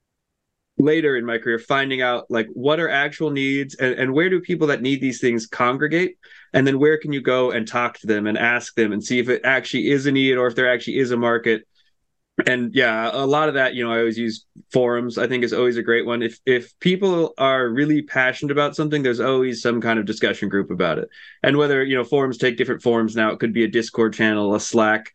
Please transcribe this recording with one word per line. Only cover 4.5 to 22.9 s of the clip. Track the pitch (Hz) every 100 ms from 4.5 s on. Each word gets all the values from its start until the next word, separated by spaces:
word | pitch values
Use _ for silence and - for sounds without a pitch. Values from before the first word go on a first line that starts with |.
| 170 156
that | 131
need | 127 135
these | 135 120
things | 127 117
congregate? | 113 - 123 135 151 165 180 - - - -
And | 151
then | 135 135
where | 147 156
can | 151
you | 143
go | 127 127 127
and | 113 110
talk | 123 120 -
to | 107
them | 107 104
and | 107
ask | 117 120 120 -
them | 110
and | 104
see | 110 123
if | 120
it | 123
actually | 127 131 123 131 -
is | 143 139
a |
need | 135 135 127
or | 123
if |
there | 117 127
actually | 123 113 113
is | 127
a | 120
market. | 120 117 117 110 - _ _ _ _ _ _ - -
And | 123 120
yeah, | 107 123 110 113
a | 127 139
lot | 147 156
of |
that, | 139 131
you | 123
know, | 117
I | 117
always | 117 113
use | 117 110 - - -
forums, | 127 123 120 120 117
I | 120
think | 127
is | 120
always | 98 123 117
a |
great | 113 117 107
one. | 120
If, | 120 - -
if | 127 123 _
people | 180 185 196 170 160 -
are | 135 131 123
really | 117 147 151
passionate | 143 135 127 127 147
about | 143 147 139
something, | 151 147
there's | 131 120
always | 123 131 131 117
some | 120 117
kind | 117 113
of |
discussion | 101 110 110 101 101
group | 98 95
about | 90 87 78
it. | - - - -
And | 139 143
whether, | 147 135
you | 135 131
know, |
forums | 123 143 135 113
take | 127 117
different | 127 117
forms | 123